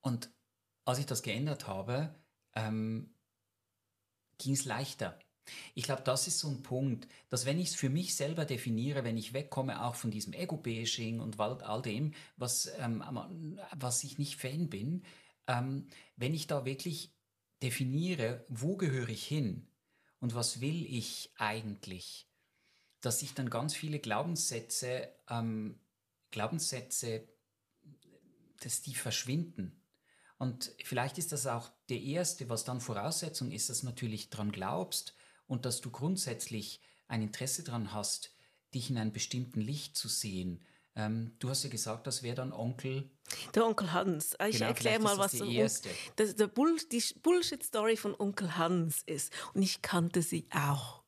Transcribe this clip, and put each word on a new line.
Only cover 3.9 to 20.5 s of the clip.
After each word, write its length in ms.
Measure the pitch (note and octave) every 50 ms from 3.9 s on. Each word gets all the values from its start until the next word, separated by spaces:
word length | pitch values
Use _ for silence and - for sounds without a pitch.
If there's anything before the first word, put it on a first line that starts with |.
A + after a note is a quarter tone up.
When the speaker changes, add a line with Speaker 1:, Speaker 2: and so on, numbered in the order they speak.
| _ _ _ _ _ _ _ _ _ _
Speaker 1:
ging's 260 | - C3+ C3+ C3 -
leichter. 540 | C3+ G#2+ A#2 C#3 - - - A2+ F2 - - - _ _ _ _ - - - - - -
Ich 100 | - A2+
glaub, 200 | - C3+ - -
das 220 | - B2+ C3 -
ist 140 | - - -
so 80 | - D3+
ein 140 | C#3 B2
Punkt, 440 | - - B2+ B2+ C#3 C3+ A#2 A2+ - - - - - _
dass 180 | - A#2+ A#2+
wenn 140 | C3 C#3+ E3+
ich's 140 | F3+ - -
für 140 | - - C3
mich 280 | C3+ E3 F#3 - -
selber 280 | - C#3 D3 E3 E3 D#3
definiere, 600 | C#3+ C3+ A#2 - B2 A2+ A2 A#2+ C#3 D3 C#3+ A#2
wenn 120 | A#2 A2+
ich 160 | A2+ G#2+ -
wegkomme 520 | B2 C3+ D3 - - C#3 C3 C3 - - A2
auch 100 | A#2+ A#2
von 160 | - - A#2
diesem 220 | G#2+ G#2+ G#2 -
Ego-Bashing 880 | - - F3 F#3 D#3+ D3 - B2 A2+ A2+ A#2 B2+ - - A#2 A2+ A2+ A2+
und 180 | A2+ A2+ G#2+ G#2+
all, 240 | G#2+ A2 B2+ -
all 200 | - G#2+ G#2+ A#2
dem, 320 | C3 - G#2 A#2 D3+ D#3 D3+ - - - _
was, 340 | - B2 B2 - - - - - G#3+
ähm, 240 | C#3 A#2 A#2 G#2+
am-, 580 | - - C#3+ G#2 - - F#3 E3 E3 D3+ F3+ - - - -
was 280 | D3+ C3 B2 A#2+ - -
ich 140 | C3+ - -
nicht 180 | C#3+ C#3+ -
Fan 320 | - - B2+ C3+ D#3 F3 D#3
bin, 360 | - G2 G#2+ C#3 E3+ F3+ - - - - - - _ _ _
ähm, 420 | - B2+ B2 B2+ C3 C3+ C#3 C#3 - - - - - _
wenn 180 | - A#2+ B2+ D#3+
ich 120 | D#3+ D3
da 180 | - D#3 C#3+ B2+
wirklich 500 | C3+ C3+ C3+ - F3 D#3 - - - _ _ _ _ _ _ _ _ _ _
definiere, 840 | - B2+ A#2 - C3 B2+ C3 D3+ E3+ F3+ F3+ D3 A#2 A2+ B2 A#2+ - -
wo 280 | C3+ A2 B2+ D#3 G3
gehöre 320 | F#3 G3 D#3 C3 C3 A#2+ A2+
ich 180 | A2+ G#2 -
hin 420 | - D3 D#3 C#3 G#2 F2 - - - _ _ _ _ _ _ _ _ _ _
und 140 | - A#2+ A2+
was 260 | A#2+ A#2 -